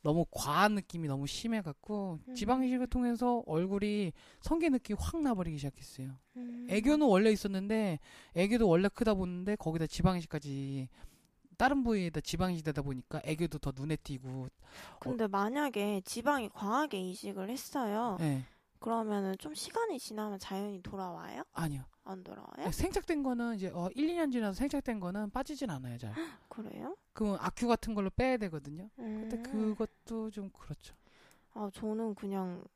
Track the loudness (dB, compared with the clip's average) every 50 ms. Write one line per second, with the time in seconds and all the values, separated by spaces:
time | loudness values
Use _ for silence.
0 | 4 4 4 4 4 2 0 -4 -2 2 6 6 6 6 4 0 -4 _ -6 -4
1 | -2 -2 -2 -2 -2 -4 -6 -4 -2 -2 -2 -2 -2 -4 -8 _ -8 -6 -4 -4
2 | -2 -4 -6 -8 -8 -10 -6 -4 2 2 4 4 4 2 2 0 0 0 2 2
3 | 2 2 2 2 2 2 2 2 0 0 0 2 2 2 2 0 2 2 2 2
4 | 0 0 -2 -6 -18 -20 -20 -8 0 2 2 4 6 4 4 4 2 0 -4 -2
5 | -2 -2 0 2 2 2 2 2 0 -2 -2 -2 -4 -4 -6 -8 -18 -16 -12 -10
6 | -10 -10 -10 -12 _ _ _ -10 -10 -8 -8 -8 -4 0 0 4 6 6 6 8
7 | 8 8 8 8 8 6 6 4 0 -2 -2 -2 0 0 2 2 2 0 0 -2
8 | -6 -14 -20 -20 -20 -6 2 2 4 4 6 6 8 8 8 8 6 4 2 2
9 | 2 4 4 2 2 -2 -2 -4 -2 -2 -2 0 0 -2 0 0 -2 -2 0 4
10 | 4 4 4 4 -2 -4 -6 -6 -4 -4 -4 -4 -4 -4 -4 -4 -6 -6 -10 -16
11 | -18 -18 _ _ _ _ _ _ _ -20 0 _ 4 4 4 4 2 2 2 2
12 | 0 0 -2 -4 -4 -2 0 0 2 0 0 0 -2 -2 -2 -2 -2 -2 -4 -6
13 | -8 _ -8 -6 -2 -4 -2 0 0 -2 -2 -4 -4 -4 -4 -4 -2 -2 -2 -2
14 | _ -8 -8 -8 -6 -8 -8 -6 -8 -10 _ _ -20 -20 -18 -18 -18 -18 -16 -8
15 | -6 -4 0 0 0 2 2 2 2 2 2 0 0 0 0 0 0 2 0 0
16 | -2 -4 -6 0 2 2 2 2 0 -4 -6 -4 -2 2 2 2 2 2 -2 -4
17 | -4 -4 -6 -6 -8 -8 -6 -4 -4 -4 -4 -6 -8 -4 -2 -2 0 0 0 0
18 | 0 0 0 0 2 2 0 0 -4 -8 _ _ _ _ _ _ -2 -2 0 0
19 | 0 0 0 0 0 -2 -2 -4 -6 -10 -8 -8 -10 -4 -2 -2 0 0 -2 -4
20 | -6 -8 -6 -6 -4 -4 -6 -8 -6 -6 -4 -4 -4 -4 -6 -10 -10 -10 -8 -6
21 | -6 -6 -6 -8 -10 -10 -10 -10 -10 _ _ -2 -2 -2 -2 -4 -8 -12 _ _
22 | _ -12 -12 -12 -10 -14 -14 -14 -14 -16 -12 -6 -4 -4 0 0 0 0 0 -2
23 | -2 0 -2 0 2 0 0 0 0 -2 -2 -2 -4 -4 -2 -2 -4 -2 0 0
24 | 0 2 2 2 2 2 2 2 0 0 0 0 0 0 0 -2 -2 -2 -4 -2
25 | -4 -4 -2 -2 -4 -2 -2 -4 -4 -4 -4 -4 -4 -4 -4 -4 -4 -6 -8 -6
26 | -6 -6 -6 -6 -6 -8 -10 -16 _ _ -12 -10 -10 -10 -8 -8 -8 -8 -8 -10
27 | _ _ _ -2 0 0 0 0 -2 -4 -2 0 2 2 2 2 2 -4 -2 0
28 | -2 0 0 2 2 2 2 2 0 -2 -4 -6 -8 -8 -10 -10 -12 -14 _ -10
29 | -8 -6 -6 -6 -4 -4 -6 -6 -6 -4 -2 0 0 0 2 0 -2 -4 _ _
30 | _ -8 -6 -4 -4 -6 -6 -8 -10 -10 -12 -16 -12 -12 -12 -12 -12 -20 -20 _
31 | _ _ _ -20 -20 -20 -20 _ _ _ _ -6 -6 -6 -6 -4 -4 -2 -2 0
32 | -2 -2 -4 -4 -4 -2 -2 0 -2 -2 -4 -8 -12 -16 _